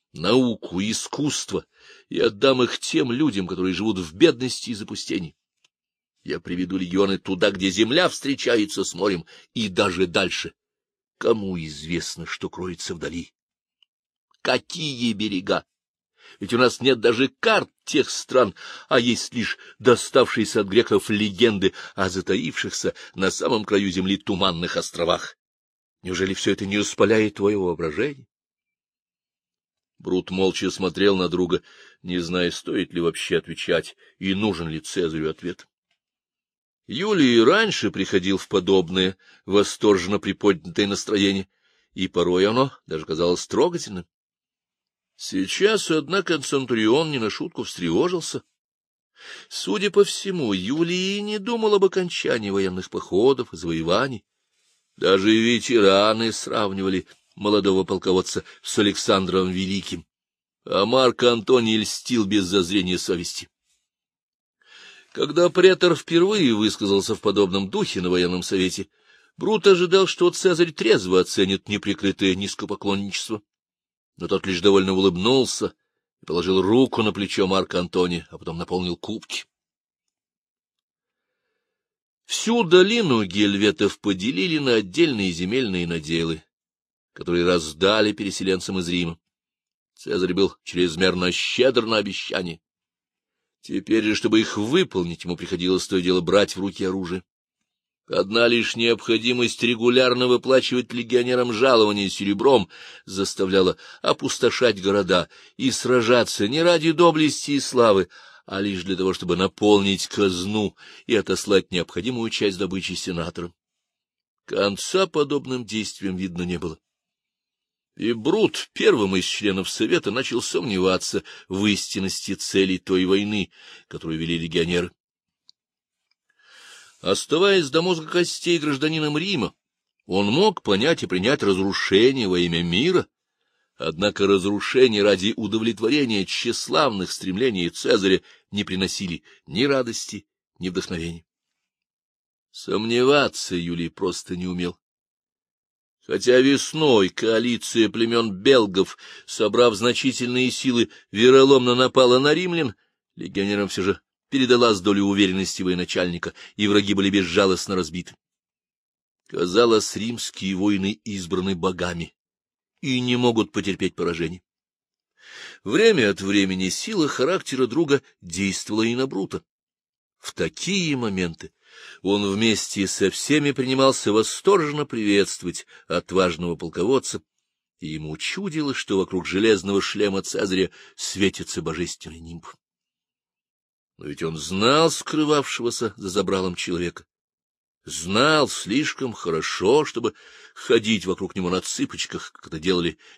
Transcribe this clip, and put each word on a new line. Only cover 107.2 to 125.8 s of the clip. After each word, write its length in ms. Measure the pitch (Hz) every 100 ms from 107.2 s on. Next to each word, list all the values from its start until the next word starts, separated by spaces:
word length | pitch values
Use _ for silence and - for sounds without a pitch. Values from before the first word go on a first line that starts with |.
| 156 - -
и 80 | 143
славы, 500 | - 123 113 98 87 - - -
а 160 | - 98
лишь 220 | 101 95
для 140 | 87 90
того, 180 | 95
чтобы 200 | 90 90
наполнить 760 | 87 95 - 104 101 98 95 -
казну 680 | - 98 90 95 107 98 - - - -
и 100 | 107
отослать 560 | 95 92 - 95 -
необходимую 560 | 90 82 90 107 123 113
часть 300 | - 104 92
добычи 340 | 95 95 87
сенаторам. 640 | 90 - 85 85 87 87 _ _ _ _ _ _ _ _ _
Конца 640 | - - 101 98 - 190 190
подобным 580 | 165 147 143 127 127
действиям 520 | 107 110 98 - 95 92
видно 260 | 95 87
не 160 | 87 87
было. 200 | 85 78 _ _ _ _ _ _ _ _ _ _ _ -
И 160 | 107
Брут 580 | 117 120 202 190 - -
первым 420 | - 208 151 95 95
из 80 |
членов 460 | 87 - 104 95 90
Совета 400 | - 110 170 -
начал 320 | 113 135 117
сомневаться 800 | - 185 156 95 92 92 - 98 - - -
в 160 | 95 104
истинности 680 | 98 - 98 95 - -
целей 440 | 95 - 98 95 92
той 260 | - 92
войны, 460 | 92 98 104 104 90 _ - - _
которую 320 | 78 82 80
вели 180 | 82 85
легионеры. 540 | 85 82 85 87 87 _ _ _ _ _ _ _ _ _